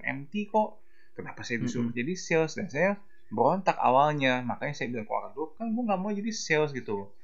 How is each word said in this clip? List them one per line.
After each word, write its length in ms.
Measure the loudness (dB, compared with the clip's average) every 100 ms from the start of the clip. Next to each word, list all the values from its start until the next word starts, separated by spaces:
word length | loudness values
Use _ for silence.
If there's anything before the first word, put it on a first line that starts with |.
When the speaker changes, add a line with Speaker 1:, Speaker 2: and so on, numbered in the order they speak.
Speaker 1:
M 160 | -4 -6 -6
T 160 | -6 0
kok. 320 | 2 2 -4 -14 -14 -12
Kenapa 300 | -10 -10 -10
saya 160 | -4 -2
disuruh 320 | 0 0 -2
Speaker 2:
Mm-mm. 80 | -2
Speaker 1:
jadi 140 | -4
sales? 380 | -4 0 2 2
Dan 140 | -2 -4
saya 260 | 2 2 2 -8 -14 -4
berontak 480 | 4 4 6 2 4
awalnya, 600 | 6 8 6 6 4 4
makanya 360 | 0 -2 -4 -4
saya 100 | -4
bilang 220 | -4 -2
ke 60 | -4
orang 160 | -4
tua, 140 | -6 -6
"Kan 220 | -4 -2
gue 100 | 0
nggak 160 | 2 0
mau 140 | 0
jadi 160 | -2 -2
sales," 400 | -4 0 2 2
gitu. 380 | -2 -4 -4 -6 -10